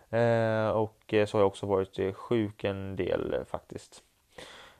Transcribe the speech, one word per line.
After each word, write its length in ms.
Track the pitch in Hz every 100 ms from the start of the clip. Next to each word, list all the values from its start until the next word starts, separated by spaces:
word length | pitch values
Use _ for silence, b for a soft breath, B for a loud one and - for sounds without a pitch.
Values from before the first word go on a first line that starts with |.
| B
Eh, 600 | 113 117 117 113 110 110
och, 440 | 104 107 _ -
eh, 120 | 107 104
så 120 | 110
har 40 |
jag 60 | 98
också 180 | - 101
varit, 340 | 95 95 -
eh, 140 | 95
sjuk 500 | 95 - 120 104 -
en 320 | 104 98 95 95
del, 380 | 90 - -
eh, 100 | -
faktiskt. 600 | - - - - - - _ _ _ B B B B B